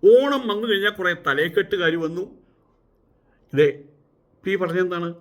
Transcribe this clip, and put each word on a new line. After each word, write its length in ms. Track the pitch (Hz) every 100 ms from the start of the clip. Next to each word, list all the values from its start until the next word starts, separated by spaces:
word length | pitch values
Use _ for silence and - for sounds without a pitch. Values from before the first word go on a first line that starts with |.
ഓണം 440 | 196 240 277 277 233
വന്നു 200 | 208 233
കഴിഞ്ഞാൽ 220 | 196 208
കുറേ 260 | 202 180 170 147
തലയെക്കെട്ടുകാർ 680 | 139 165 185 190 196 170 165
വന്നു. 480 | 160 170 196 - _ _ _ _ _ _ _ _ _ _ -
ഇതേ, 120 | 139 147
ഇപ്പം 840 | - - _ _ _ _ _ 190
ഈ 40 | 190
പറഞ്ഞെന്താണ്? 580 | 180 175 185 175 170 170